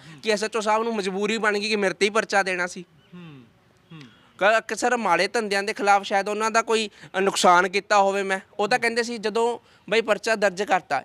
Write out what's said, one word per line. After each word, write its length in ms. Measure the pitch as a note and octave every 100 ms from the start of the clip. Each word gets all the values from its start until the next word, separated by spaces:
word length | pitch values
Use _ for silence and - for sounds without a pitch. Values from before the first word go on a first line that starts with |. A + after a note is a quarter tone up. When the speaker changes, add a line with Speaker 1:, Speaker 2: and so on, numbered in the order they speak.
| D3+ D3+
Speaker 1:
ਕਿ 80 | G#3+
ਐਸ 120 | G#3
ਐਚ 140 | G#3+ A3+
ਓ 20 |
ਸਾਹਿਬ 240 | G#3 G#3+
ਨੂੰ 120 | A#3 A3
ਮਜਬੂਰੀ 420 | F#3+ F#3+ G#3 A3+
ਬਣ 220 | G#3+ G#3
ਗਈ 100 | G#3+
ਕਿ 60 | G#3+
ਮੇਰੇ 180 | F#3+
ਤੇ 120 | - G#3
ਹੀ 40 |
ਪਰਚਾ 340 | G#3+ G3+ G3+
ਦੇਣਾ 240 | F#3+ F3+ F3+
ਸੀ। 180 | F#3+ E3+ D3+ _ F3
Speaker 2:
ਹੂੰ, 280 | E3+ C3+ A2+ _ _ _ _
ਹੂੰ। 100 | D#3+ B2 _ _ -
Speaker 1:
ਕ-, 200 | F#3+ A3+
ਅਕਸਰ 400 | - A3 B3 A#3+
ਮਾੜੇ 300 | G#3 E3+ G3+
ਧੰਦਿਆਂ 360 | A#3+ G#3+ G3
ਦੇ 100 | G3+
ਖਿਲਾਫ 300 | G#3 G3+ G3+
ਸ਼ਾਇਦ 260 | G3+ G3+ G3
ਉਹਨਾਂ 220 | G#3 A3
ਦਾ 100 | A3
ਕੋਈ, 280 | A3+ A3+ G#3+ - - F#3
ਅ, 20 |
ਨੁਕਸਾਨ 500 | G3 F#3 F#3+ F3 F#3
ਕੀਤਾ 320 | G3 - G#3
ਹੋਵੇ 220 | G3 G3
ਮੈਂ। 160 | G3 F#3+ - -
ਉਹ 80 | G#3
ਤਾਂ 120 | B3
ਕਹਿੰਦੇ 240 | A#3 A#3
ਸੀ 140 | A#3 A#3+
ਜਦੋਂ 420 | G#3+ G#3+ A#3 A#3 _ _ -
ਬਈ 120 | A3
ਪਰਚਾ 340 | G#3+ G#3 A3+ A3
ਦਰਜ 280 | G3+ F3+
ਕਰਤਾ, 400 | G3+ F#3 - C3+